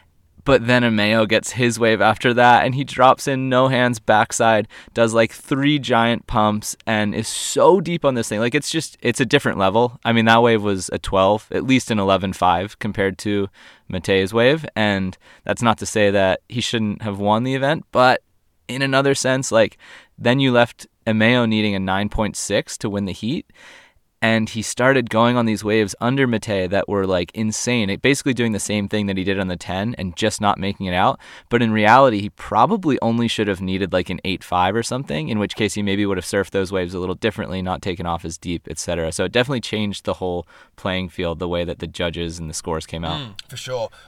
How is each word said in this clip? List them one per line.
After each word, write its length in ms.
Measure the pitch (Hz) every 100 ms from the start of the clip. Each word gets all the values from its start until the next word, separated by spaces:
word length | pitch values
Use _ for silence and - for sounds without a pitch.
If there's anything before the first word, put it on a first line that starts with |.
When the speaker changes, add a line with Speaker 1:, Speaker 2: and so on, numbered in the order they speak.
| _ _ _ _
Speaker 1:
But 220 | - 131 117
then 160 | 123
Ameo 460 | 120 107 104 113 107
gets 240 | 110 -
his 260 | 123 120 110
wave 220 | 113 107
after 340 | 104 107 127
that, 300 | 117 120 113
and 100 | 104
he 80 | 131
drops 460 | - - 127 120 143
in 200 | 131 131
no 200 | 127 131
hands 320 | 123 123 113
backside, 640 | - 107 113 - 113 107 107 - -
does, 220 | - 113
like, 160 | 113 113
three 480 | - - 139 143 147
giant 480 | 120 117 117 113 -
pumps, 480 | 117 107 107 - -
and 300 | - 107 104
is 140 | 98 110
so 520 | - - 135 139 190
deep 240 | 165 170
on 100 | 139 123
this 120 | -
thing. 120 | 104
Like, 160 | 120 147
it's 140 | -
just, 280 | 160 - -
it's 200 | 120 117
a 40 |
different 340 | 123 147 123 -
level. 420 | 95 107 120 120
I 80 | 117
mean, 120 | 117
that 180 | 113 113
wave 220 | 120 110
was 260 | 104 95 -
a 60 | -
twelve, 480 | - 95 95 107 -
at 100 | 90
least 300 | 120 131 -
an 80 | 107
eleven 320 | 98 95 95
five 480 | 87 90 87 101 -
compared 380 | 107 101 98 95
to 300 | 107 101 98 - - - -
Mate's 440 | 92 95 95 95
wave, 340 | 113 123 160 151
and 420 | 107 107 98 95 - _ -
that's 180 | - 104
not 160 | 120 107
to 80 | 101
say 240 | 110 101
that 300 | 98 95 - -
he 120 | 120
shouldn't 420 | - 117 107 -
have 180 | 110 98
won 240 | 101 110
the 100 | 127
event, 300 | 131 139 160 -
but 320 | 123 123 117 - _ _ _ -
in 160 | 127
another 320 | 135 135 139
sense, 380 | 139 127 131 -
like, 260 | 110 104 - - - - -
then 220 | 117 135
you 100 | 135
left 380 | 120 120 - - _ 113
Ameo 420 | 110 110 123 113
needing 280 | 110 107 98
a 40 |
nine 280 | 95 95 104
point 280 | - 104 -
six 400 | - 107 - -
to 120 | 113
win 140 | 101
the 80 | 98
heat, 340 | - 107 170 - _ - - _ _ _ _
and 260 | 113 113 110
he 120 | 117
started 480 | - - 127 135 117
going 260 | 110 120 123
on 100 | 113
these 180 | 101
waves 320 | 104 110 98 -
under 280 | 117 139 127
Mate 420 | 107 - 98 90
that 180 | 98 -
were, 200 | 101 95
like, 240 | 90 90
insane. 560 | - 107 - 123 120 98
It, 100 | 98
basically 340 | 127 139 143
doing 180 | 120 117
the 80 | 98
same 260 | - 104 101
thing 180 | 107 101
that 100 | 95
he 80 |
did 160 | 92 95
on 80 | 92
the 80 | 87
ten 400 | - 92 110 -
and 160 | 92
just 260 | - 107 -
not 180 | 101 -
making 280 | 95 101 95
it 80 |
out. 240 | 90 117 - - - -
But 120 | 120
in 120 | 113
reality, 480 | 107 107 127 135 104
he 100 | 104
probably 720 | - - 104 139 214 165 123
only 240 | 113 117 117
should 220 | - 104
have 120 | 92
needed, 320 | 92 92 92
like, 180 | 92 92
an 100 | 90
eight 200 | 95 87
five 320 | - 87 92 113
or 80 |
something, 440 | - 127 139 151 156
in 120 | 107
which 160 | 101 -
case 180 | 104
he 80 | 104
maybe 240 | 101 98 101
would 120 | 92
have 60 |
surfed 260 | - 101 95
those 200 | 98 92
waves 240 | 95 90
a 60 | 92
little 160 | 92 90
differently, 460 | 110 113 69 92
not 200 | 92 82
taken 240 | 101 85 87
off 180 | 85
as 140 | 82 78
deep, 300 | 90 82 -
et 80 | 76
cetera. 320 | - 85 80
So 140 | -
it 80 | 92
definitely 280 | 120 123 127
changed 440 | - 107 104 95
the 100 | -
whole 320 | 92 92 87 - - _ _
playing 320 | 98 92 90
field, 320 | - 85 82
the 80 | 87
way 160 | 87
that 160 | 85 -
the 80 | 85
judges 500 | - 87 82 85 85
and 100 | 78
the 60 |
scores 320 | - 90 80 -
came 180 | 82
out. 140 | 82 151
Speaker 2:
Mm, 300 | 117 98 -
for 80 | 120
sure. 320 | 131 127 110 -